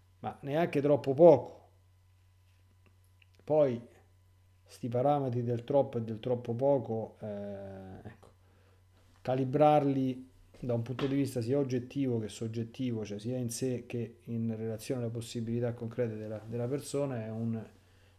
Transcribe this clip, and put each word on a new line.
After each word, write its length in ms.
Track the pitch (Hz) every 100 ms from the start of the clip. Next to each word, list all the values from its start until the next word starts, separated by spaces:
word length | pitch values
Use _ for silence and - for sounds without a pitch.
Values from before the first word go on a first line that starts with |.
| _ _
ma 180 | 107 -
neanche 400 | 143 151 175 147
troppo 340 | 143 139 139
poco. 400 | 135 175 135 - - - _ _ _ _ _ _ _ _ _ _ _ _ _ _ _ _ - -
Poi, 340 | 151 143 117 - - _ _ _ _ _ _ -
sti 220 | - 117
parametri 560 | 120 139 147 131 120
del 180 | 120 117
troppo 360 | 117 139 127 120
e 40 |
del 160 | 110 107
troppo 340 | 127 120 117
poco, 640 | 117 135 139 113 113 104 -
eh, 800 | 107 101 101 98 98 190 190 190
ecco, 280 | - - - _ _ _ _ _ _ _ - -
calibrarli 1120 | - 131 131 143 151 151 139 135 131 127 - - - -
da 160 | 127
un 80 | 117
punto 240 | 117 123 143
di 80 |
vista 260 | 139 127 123
sia 160 | 113 143
oggettivo 600 | 135 127 123 143 131 117
che 100 | 104
soggettivo, 760 | - 113 113 113 - 127 113
cioè 160 | 101 104
sia 160 | 113 127
in 140 | 120
sé 360 | - 131 120 -
che 300 | 120 113 -
in 320 | - 117 113 110
relazione 460 | 113 110 - 127
alle 100 | 117
possibilità 640 | 117 113 120 113 120 120
concrete 420 | 117 113 120 120 107
della, 220 | 107 107
della 220 | 110 120 120
persona, 580 | 143 - 147 139 120
è 60 | 110
un 340 | 110 117 113 107 - _ - -